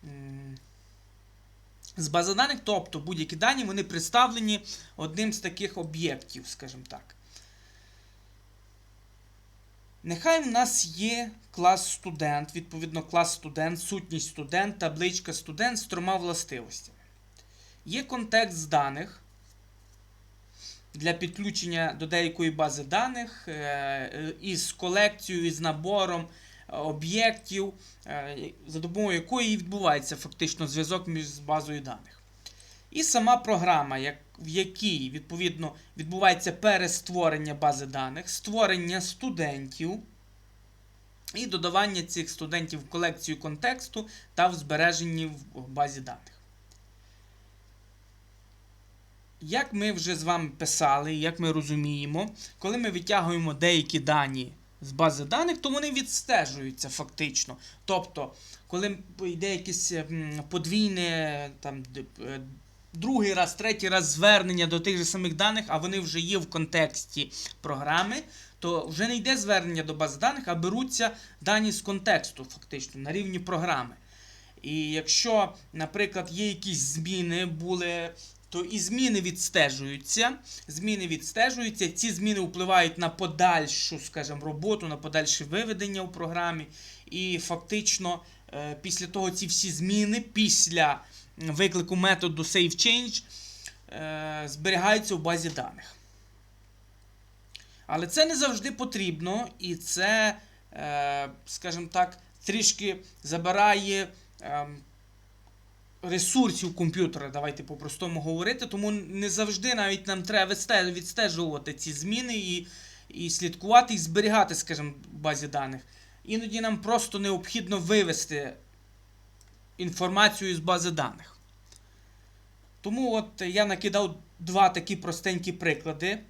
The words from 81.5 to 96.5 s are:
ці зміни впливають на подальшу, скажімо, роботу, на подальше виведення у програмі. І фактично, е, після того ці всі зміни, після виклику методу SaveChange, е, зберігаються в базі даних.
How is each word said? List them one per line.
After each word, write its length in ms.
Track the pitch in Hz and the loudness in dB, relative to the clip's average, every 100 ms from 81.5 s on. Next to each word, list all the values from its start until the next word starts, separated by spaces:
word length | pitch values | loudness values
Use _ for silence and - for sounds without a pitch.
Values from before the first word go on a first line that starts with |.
| 247 233 214 180 | 2 -4 -2 -4
ці 200 | 175 226 | 0 -2
зміни 280 | 175 208 202 | 0 0 2
впливають 580 | 180 180 185 185 170 165 | 0 -2 4 6 6 4
на 120 | 170 | -2
подальшу, 920 | - 185 151 180 170 151 - - 156 | 0 -4 4 6 6 2 -2 -2 -4
скажімо, 460 | - - 143 147 147 | -8 -8 -6 -6 -6
роботу, 420 | 147 185 214 175 | -4 0 0 0
на 100 | 147 | -6
подальше 480 | 151 156 151 - 143 | -2 0 2 0 0
виведення 560 | 175 226 196 202 196 | -2 -2 -2 -4 -4
у 60 | 185 | -6
програмі. 600 | - 165 175 175 165 147 - - - - | -6 -4 -2 -2 -2 -8 -14 -20 -20 -10
І 340 | 180 185 175 | -4 -2 -2
фактично, 840 | 175 170 - 214 208 - 185 170 - - - | -2 -6 -2 -2 0 0 -2 -6 -8 -20 -14
е, 220 | 139 147 147 | -10 -8 -8
після 260 | 180 170 180 | -6 -6 -6
того 240 | 202 185 | -2 -2
ці 160 | 180 185 | -2 -2
всі 240 | - 196 | 0 0
зміни, 500 | 151 180 202 208 226 | 0 2 4 4 2
після 840 | 233 - 214 - - 170 151 139 - - - - | -2 2 4 6 4 4 4 2 -6 -20 -20 -8
виклику 580 | 160 147 190 185 175 185 | -4 2 2 2 0 2
методу 480 | 185 190 175 156 | 4 4 2 -2
SaveChange, 800 | 160 196 175 - 240 233 247 - - - - - - - - | 0 4 4 4 4 4 0 -6 -8 -18 -18 -18 -18 -20 -16
е, 540 | 107 156 156 156 151 151 | -10 -8 -6 -6 -6 -8
зберігаються 720 | 143 165 190 190 220 214 185 | -4 0 4 6 4 4 -2
в 40 | |
базі 300 | 156 170 165 | 0 0 0
даних. 460 | 147 - - - - - - - - - | -4 -8 -10 -20 -20 -20 -20 -20 -20 -20